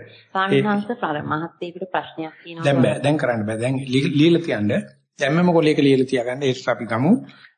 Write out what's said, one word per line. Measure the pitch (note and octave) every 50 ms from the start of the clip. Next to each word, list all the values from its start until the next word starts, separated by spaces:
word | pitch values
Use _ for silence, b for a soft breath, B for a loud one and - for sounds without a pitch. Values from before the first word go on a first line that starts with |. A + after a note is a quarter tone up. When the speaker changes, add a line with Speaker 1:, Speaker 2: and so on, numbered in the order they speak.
| - B B B B
Speaker 1:
ස්වාමීන් | B B F#3+ F#3+ G3 C#3+
Speaker 2:
ඒ | C3+ G3+
Speaker 1:
වහන්සේ, | G#3 G3+ G3+ G#3 - A#3+
පර-, | - - D#3+ D3 D3 D3
මහත්තයෙකුට | C#3 D3 D#3 E3 E3+ - - F3 F3 E3 F3+ F#3+ -
ප්‍රශ්නයක් | - D#3 D3+ - - D#3+ D#3+ D#3+ -
තියෙනවා. | - - E3+ E3+ E3+ C#3+
Speaker 2:
දැන් | C#3+ C#3 C3
බෑ. | B2 G#2 G#2 -
දැන් | B2+ C#3+ D#3 D3+
කරන්න | C#3 B2 A#2 A2 G#2
බෑ. | G#2+ G#2+ G#2+
දැන් | A#2+ B2+ C3+ C3 C3+
ලි-, | B2+ B2+ C3+ D3 E3+
ලියලා | - C#3+ D#3 E3+ E3+ D#3
තියන්න. | - D3 B2 G#2 G2+ G#2 C#3 G#3 G#3 - - _ _ _ _
දැන්ම | - C#3+ C3+ D#3 E3+
මොකෝ | F3+ F3+ E3 E3
ලේක | D3+ D3+ D3 D3+
ලියලා | C#3 C#3 C3+ C3 C3 -
තියාගන්න. | C#3 B2 A#2 B2 B2+ C#3
ඒකට | D3 C3 B2 - - C3
අපි | A#2+ - A#2+
ගමු. | G#2+ A2+ A#2 C3+ F3 A#3+ C#3 - B B B B B B